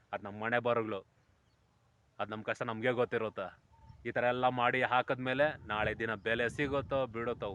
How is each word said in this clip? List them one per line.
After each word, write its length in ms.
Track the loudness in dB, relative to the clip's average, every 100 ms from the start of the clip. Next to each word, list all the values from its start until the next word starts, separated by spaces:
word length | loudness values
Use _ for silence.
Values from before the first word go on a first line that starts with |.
| -10
ಅದ್ 100 | -10 -8
ನಮ್ 160 | -4
ಹಣೆ 160 | 0 2 2
ಬರಗಳು. 340 | 2 0 -4 -8 _ _ _ _ _ _ _ _ _ _ -8
ಅದ್ 120 | -6
ನಮ್ 120 | -6
ಕಷ್ಟ 200 | -4 -4 -4
ನಮ್ಗೆ 200 | -2 0 2
ಗೊತ್ತಿರುತ್ತೆ. 480 | 2 0 -2 -4 -8 -10 _ -20 -20 -12 -6
ಈ 40 | 0
ಥರ 80 | 2
ಎಲ್ಲ 140 | 4 2
ಮಾಡಿ 320 | 4 4 4 4
ಹಾಕಿದ್ಮೇಲೆ 540 | 4 2 0 0 2 2 0 -4
ನಾಳೆ 200 | 0 0 0
ದಿನ 140 | -2 -2 0
ಬೆಲೆ 200 | 2 0 0
ಸಿಗುತ್ತೋ 440 | -2 -2 0 -2 -2
ಬಿಡುತ್ತೋ 340 | -2 -4 -4 -4